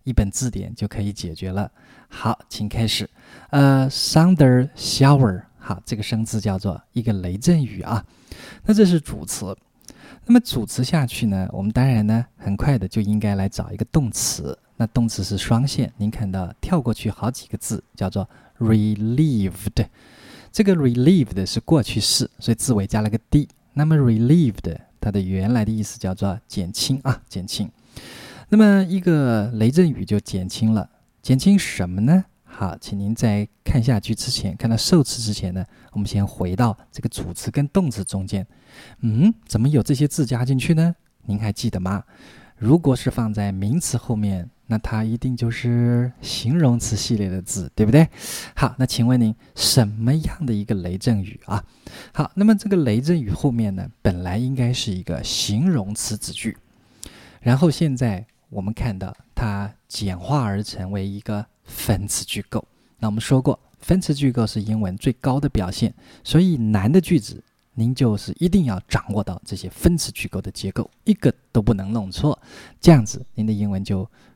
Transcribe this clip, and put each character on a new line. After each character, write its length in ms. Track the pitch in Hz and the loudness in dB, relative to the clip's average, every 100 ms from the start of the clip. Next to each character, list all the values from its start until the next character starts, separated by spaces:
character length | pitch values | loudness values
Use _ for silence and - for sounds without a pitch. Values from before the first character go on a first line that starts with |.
一 100 | 131 | -4
本 160 | 120 101 | 0 0
字 220 | - 127 | -2 -4
典 220 | 98 95 117 | -6 -8 -6
就 120 | 101 | -6
可 140 | - | -4
以 100 | 101 | -6
解 220 | 98 87 | -6 -10
决 180 | 82 92 | -8 -6
了。 200 | 95 104 _ _ - _ | -4 -6 _ _ -20 _
好， 300 | - 110 - - | -6 -4 -4 -8
请 220 | - 104 | -8 -6
开 160 | - 110 | -2 -2
始。 240 | - 104 _ - - - | -2 -6 _ -20 -20 -2
呃， 400 | 143 139 135 131 | 4 4 4 2
thunder 800 | - - 165 170 175 135 127 131 - | -2 0 4 6 6 6 6 2 -4
shower， 680 | - - 135 143 117 90 - _ | -4 2 6 6 4 0 -8 _
好， 240 | - 95 | -10 -8
这 120 | - 107 | -6 -6
个 80 | |
生 200 | 101 110 | -4 -4
字 160 | 110 113 | -2 -2
叫 200 | 104 92 | -2 -2
做 200 | 101 85 _ | -4 -6 _
一 80 | 123 | -4
个 100 | 117 | -2
雷 220 | 101 90 98 | -2 -2 -2
阵 300 | 160 165 117 | 2 2 2
雨 160 | - | -6
啊。 240 | - - - _ - - - - | -4 -4 -6 _ -20 -20 -20 -6
那 80 | - 214 | 2 6
这 100 | 190 | 6
是 140 | 170 | 4
主 260 | - - 85 | 0 -10 -10
词。 320 | - 95 - _ _ - - - - - | -8 -8 -10 _ _ -20 -20 -20 -6 4
那 80 | |
么 60 | 240 | 4
主 260 | - - 107 | 4 -4 -4
词 180 | - | -4
下 220 | 127 165 127 | -2 0 0
去 200 | - 110 | -2 -2
呢， 200 | 95 92 | -2 -4
我 100 | - | -4
们 100 | 101 | -2
当 160 | 113 131 | 2 2
然 180 | 117 104 | 4 2
呢， 200 | 113 123 - | 2 0 -6
很 200 | - 98 | -4 -2
快 200 | 143 127 | 0 0
的 100 | 95 | 0
就 140 | 113 | -2
应 180 | 101 107 | 0 0
该 160 | 104 98 | 0 0
来 120 | 98 | -2
找 240 | - - | -4 -8
一 60 | 104 | -6
个 80 | 117 | -2
动 260 | 160 120 | 0 -2
词。 460 | - - - - - _ - | -4 -6 -6 -8 -12 _ -4
那 100 | 113 | -2
动 200 | 127 117 | 0 0
词 160 | - | -2
是 140 | 95 98 | -4 -4
双 300 | - 117 139 | 0 0 0
线， 240 | - 120 - | -2 -6 -4
您 140 | 104 | -4
看 200 | - 98 | -4 -4
到 220 | 95 90 - | -4 -6 -6
跳 180 | - 175 | -2 0
过 140 | 123 | 0
去 160 | 107 110 | -4 -4
好 220 | - 110 | -4 -6
几 160 | - - | -6 -10
个 100 | - | -10
字， 260 | - - - - | -6 -8 -8 -6
叫 140 | - | -4
做 200 | 101 95 - _ - | -4 -6 -10 _ -4
relieved。 1300 | 113 110 107 104 110 123 156 117 95 - - - - _ - - - - - | 2 4 2 0 -2 2 2 2 -2 -4 -6 -2 -4 _ -20 -20 -20 -20 -6
这 120 | - | 0
个 120 | 202 180 | 2 4
relieved 720 | 135 120 135 190 123 95 95 | 4 4 6 6 4 -2 -4
是 140 | - | -4
过 220 | - 151 | 2 2
去 180 | 104 107 | 2 -2
式， 300 | - - - - | 0 -2 -4 -4
所 120 | - | -2
以 40 | 113 | 0
字 180 | - | 0
尾 120 | 123 196 | 0 0
加 160 | - | 0
了 80 | 107 | 0
个 100 | - - | -2 2
D。 180 | 147 143 _ _ | 2 2 _ _
那 120 | 143 151 | -2 2
么 100 | 156 | 4
relieved， 840 | 127 110 120 170 135 - 90 78 - - | 4 4 4 4 4 0 -8 -10 -14 -6
它 120 | 110 | -4
的 100 | 101 | -2
原 320 | 92 95 98 | -2 0 0
来 100 | 123 | 2
的 80 | 107 | 0
意 100 | 110 | -2
思 160 | 101 - | -4 -6
叫 160 | 95 | -6
做 260 | 92 98 - - | -2 -4 -4 -8
减 240 | - 87 | -8 -6
轻 280 | - - 135 | -4 -2 -2
啊， 180 | 131 - - | -2 -4 -6
减 200 | - 90 | -10 -8
轻。 240 | - 101 - _ - - - - - - | -6 -8 -10 _ -20 -20 -20 -20 -14 2
那 80 | 208 | 6
么 260 | 208 196 | 8 6
一 160 | 185 185 | 2 0
个 520 | 180 156 127 113 107 | 2 4 4 2 0
雷 180 | 113 110 | 2 2
阵 180 | 151 175 | 4 4
雨 160 | 117 92 | 2 -2
就 140 | 104 | -2
减 280 | - 98 92 | -2 -6 -6
轻 260 | - 110 | 0 2
了， 160 | 110 - _ _ _ | 2 -2 _ _ _
减 160 | - 131 | 0 2
轻 200 | 190 202 | 6 4
什 320 | - - 90 | 2 -4 -4
么 120 | 92 | 0
呢？ 240 | 120 185 - _ _ - | 4 4 2 _ _ -6
好， 160 | 92 82 | -6 -6
请 160 | - 98 | -10 -6
您 160 | 101 | -4
在 340 | 113 117 101 104 _ | 0 0 0 -2 _
看 200 | - 123 | -2 0
下 160 | 117 110 | 2 0
去 160 | - 110 | 0 -6
之 160 | - | -4
前， 260 | - 104 - | -4 -4 -4
看 100 | 117 | -2
到 80 | 113 | 0
受 280 | - 175 | 2 2
词 180 | 131 - | 2 -2
之 100 | 113 | -4
前 220 | 104 92 | -4 -4
呢， 100 | 90 90 _ - | -6 -8 _ -12
我 80 | - | -6
们 80 | 98 | -2
先 180 | 104 101 | 0 -2
回 300 | - 90 92 | -2 -4 0
到 200 | 120 98 _ | 0 -2 _
这 120 | - | -8
个 60 | - | -6
主 220 | - 87 | -6 -10
词 200 | 85 - | -8 -6
跟 160 | 143 143 | -2 0
动 240 | 196 160 | 0 0
词 120 | 107 | -2
中 220 | 92 98 95 | -6 -6 -4
间。 180 | 98 - _ _ - - - | -6 -6 _ _ -20 -20 -6
嗯， 300 | 117 110 202 - - | -2 4 4 2 -2
怎 160 | 107 | 0
么 80 | 131 | 2
有 140 | 147 | 2
这 100 | 104 | 2
些 140 | 139 147 | 0 0
字 180 | - 120 | 0 -2
加 180 | 120 | 0
进 140 | 123 131 | 0 0
去 160 | 151 | 2
呢？ 220 | 160 170 170 _ _ - | 2 2 0 _ _ -6
您 100 | 101 | -4
还 160 | 107 | -2
记 160 | - 117 | -2 -4
得 100 | 92 | -2
吗？ 240 | 92 101 - _ - - - - | -2 -4 -6 _ -20 -20 -20 -4
如 220 | 107 165 | 2 4
果 160 | 143 123 | 4 0
是 160 | 131 | -2
放 200 | - 110 | -2 -2
在 200 | 104 101 | -2 -2
名 280 | 95 101 160 | -2 -2 -2
词 160 | - 120 | -2 -6
后 200 | - 110 | -4 -2
面， 340 | 104 92 87 _ - | -2 -2 -6 _ -6
那 100 | 110 | -4
它 240 | - 110 | -4 -4
一 120 | 110 117 | -2 -2
定 220 | 131 120 | -4 -2
就 140 | 117 | -4
是 600 | 113 120 120 120 120 123 - | -2 0 2 2 2 0 -6
形 380 | - - 117 170 | -10 -6 -2 2
容 220 | 143 120 | 4 2
词 160 | - 107 | 0 -4
系 200 | - 110 | -2 -2
列 140 | 98 | -2
的 100 | 92 | -4
字， 280 | 87 98 73 - | -6 -8 -6 0
对 100 | 107 | 4
不 60 | |
对？ 180 | 139 160 - - - - - | 6 4 0 -12 -12 -10 -4
好， 180 | 131 123 | -2 0
那 80 | 127 | -2
请 180 | - 120 | 2 2
问 160 | 127 | 4
您 140 | 113 110 _ | 2 -2 _
什 340 | - - - 104 | -4 2 4 2
么 240 | 110 113 156 | 2 0 0
样 280 | 156 - | -2 -6
的 80 | 139 | -4
一 140 | 104 101 | -2 -2
个 80 | |
雷 240 | 104 87 92 | -4 -4 -4
阵 240 | - 107 | 0 0
雨 180 | 95 - - | -2 -10 -6
啊？ 180 | 101 - _ - - - | -6 -6 _ -20 -20 -10
好， 200 | - - | -4 -4
那 100 | - | 2
么 140 | 214 208 | 4 4
这 100 | 202 | 2
个 100 | 190 | 2
雷 220 | 131 107 | 2 2
阵 220 | 143 175 | 2 0
雨 80 | 107 | 0
后 220 | 87 143 | -2 0
面 240 | 117 107 95 | 0 -2 -4
呢， 120 | 92 - | -8 -4
本 220 | 107 90 | -2 -2
来 160 | 90 101 | -2 -2
应 160 | 127 131 | -2 0
该 180 | 120 | 0
是 180 | 123 - | -2 -4
一 120 | 90 | -6
个 200 | - 67 | -6 -6
形 460 | - - - 104 185 | -6 -4 -2 0 2
容 240 | 151 98 | 0 -2
词 240 | 110 - 107 | -6 -6 -8
子 140 | - | -10
句， 260 | - - - _ _ _ _ - - - - | -8 -8 -10 _ _ _ _ -20 -20 -20 -4
然 160 | 117 135 | 0 4
后 140 | 170 | 2
现 260 | - 156 123 | 2 0 0
在 300 | 123 92 110 _ - | -2 -4 -8 _ -14
我 100 | 123 | -8
们 140 | 95 | -6
看 240 | 113 131 95 | -4 -4 -4
到 180 | 95 - _ - | -8 -12 _ -6
它 360 | 113 101 101 - - | -4 -4 -8 -12 -14
简 300 | - 101 87 | -8 -6 -6
化 240 | 90 147 | -2 -2
而 220 | 110 98 | 0 -4
成 260 | 107 - 95 | -6 -8 -6
为 180 | 101 98 | -6 -6
一 120 | 101 | -8
个 240 | - 104 107 _ - | -6 -8 -8 _ -18
分 400 | - - 98 101 | -8 -2 -2 -2
词 180 | - - | -6 -6
句 180 | 110 - | -8 -6
构。 160 | 117 - _ _ - | -8 -10 _ _ -6
那 100 | 110 | -4
我 40 | |
们 100 | 107 | -2
说 180 | - 131 | 2 2
过， 200 | 131 - _ _ | 2 -2 _ _
分 220 | - 185 | 0 0
词 140 | 170 139 | 0 0
句 160 | 139 | 0
构 160 | 123 110 | 0 -2
是 120 | 110 | -2
英 220 | 107 110 | -2 -2
文 160 | 98 92 | -2 -2
最 160 | 139 | -4
高 260 | - 143 135 | -2 -2 0
的 80 | 143 | 0
表 220 | 110 92 | -2 -4
现， 240 | - 113 - - - | -2 -4 -4 -20 -18
所 180 | - 156 | 0 4
以 160 | 185 147 | 4 2
难 340 | 110 104 104 | 2 2 4
的 80 | 180 | 4
句 200 | 160 156 | 4 0
子， 240 | - - - _ _ - | 0 -14 -20 _ _ -2
您 180 | 113 | 0
就 240 | 127 123 104 | 2 2 0
是 180 | - - | -4 -2
一 100 | 175 | 2
定 160 | 190 135 | 4 2
要 160 | 92 - | -2 -2
掌 180 | - - | -4 -2
握 100 | 107 | -4
到 160 | - 90 - | -4 -8 -10
这 100 | 98 | -10
些 140 | 92 | -10
分 260 | - 175 175 | 0 2 2
词 160 | - | -4
句 160 | - - | -8 -8
构 140 | 95 | -8
的 80 | 95 | -8
结 220 | - 190 | -8 -8
构， 180 | - - _ | -6 -8 _
一 100 | - | 0
个 180 | 202 127 - _ | 2 2 0 _
都 100 | 120 | 0
不 140 | 104 98 | 2 0
能 180 | 95 | -2
弄 160 | 113 95 | -4 -6
错， 300 | - 147 - - - - - | -2 -2 -2 -8 -20 -20 2
这 100 | - | 8
样 140 | 151 107 | 8 6
子 180 | 131 131 - | -6 -10 -6
您 100 | 110 | -2
的 80 | |
英 160 | 104 104 | -2 -2
文 140 | 95 | -4
就 260 | 98 101 - _ _ | -2 -4 -6 _ _